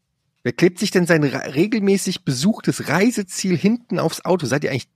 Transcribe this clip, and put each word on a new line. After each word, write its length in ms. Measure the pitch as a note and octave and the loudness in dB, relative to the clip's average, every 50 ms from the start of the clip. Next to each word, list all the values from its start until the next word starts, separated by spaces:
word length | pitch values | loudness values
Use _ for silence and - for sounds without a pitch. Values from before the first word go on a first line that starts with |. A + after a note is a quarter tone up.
| _ _ _ _ _ _ _ _ | _ _ _ _ _ _ _ _
Wer 100 | - B2 | -8 -6
klebt 260 | - - E3 F#3 F3+ - | -2 2 2 2 2 0
sich 120 | G#3+ F#3 | -4 0
denn 160 | - F#3+ F3 | 2 2 2
sein 160 | D#3+ E3+ D3 | 4 2 2
re-, 320 | D3 C3+ A#2 C3 - - C3+ | 2 0 -2 -4 -8 -6 0
regelmäßig 720 | C#3 F#3 G#3+ A3 A3 G3 G3 G3 F#3+ - F#3+ F3 - - | 0 0 0 0 0 2 2 2 2 0 -4 -6 -6 -4
besuchtes 640 | - C3+ A#2+ D3 G#3 A3 - - - C3+ - A2+ - | -4 -4 0 0 0 0 0 -2 -2 -2 -2 -2 0
Reiseziel 680 | C#3 F3 G#3 B3 A#3+ A3 G3 - - - - F#3+ F3+ | 2 2 2 2 2 0 -6 -8 -8 -6 -2 0 0
hinten 420 | C#3 - G3+ A#3 A#3+ - - F#3 E3 | 2 2 0 0 0 -4 -4 -4 -2
aufs 260 | D#3 D#3+ - - - | 0 -2 -2 -4 -2
Auto? 220 | - F3+ F3+ C#3 | 0 0 0 0
Seid 180 | A2+ C3+ D3+ D3+ | -2 -2 -2 -2
ihr 60 | C3+ | -2
eigentlich 180 | C3+ B2+ - _ _ | -4 -4 -6 _ _